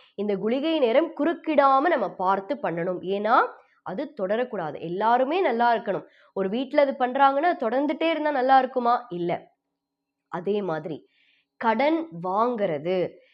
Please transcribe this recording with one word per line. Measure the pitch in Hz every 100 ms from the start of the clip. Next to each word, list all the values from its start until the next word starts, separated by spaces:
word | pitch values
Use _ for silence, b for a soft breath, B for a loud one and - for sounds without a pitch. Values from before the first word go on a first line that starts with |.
| B
இந்த | - 208 190
குளிகை | 214 269 320 320
நேரம் | 233 262 330 311
குறுக்கிடாம | 320 330 320 285 277 269
நம்ம | 339 285 180
பார்த்து | - 185 196 196
பண்ணணும். | 285 185 170 180 180
ஏன்னா | 180 202 214 269 480 b b b
அது | - 190 311 -
தொடரக்கூடாது. | 190 220 247 202 156 -
எல்லாருமே | 165 262 226 247 262 370
நல்லா | 320 233 240
இருக்கணும். | 220 220 170 b b b
ஒரு | 196 190
வீட்ல | 233 254 294
அது | 269 269
பண்றாங்கன்னா, | 247 269 277 277
அது | 349 - 226
தொடர்ந்துட்டே | 254 294 285 320
இருந்தா | 311 302
நல்லா | 277 254 269
இருக்குமா? | 254 254 233 240 -
இல்ல. | 175 175 151 - _ _ _ _ _ _ _ _
அதே | 170 180 208
மாதிரி | 180 156 160 139 - _ _ _ _ _
கடன் | 226 226 285 320 - 170
வாங்குறது, | 185 196 240 233 196 147 170 185 160 - b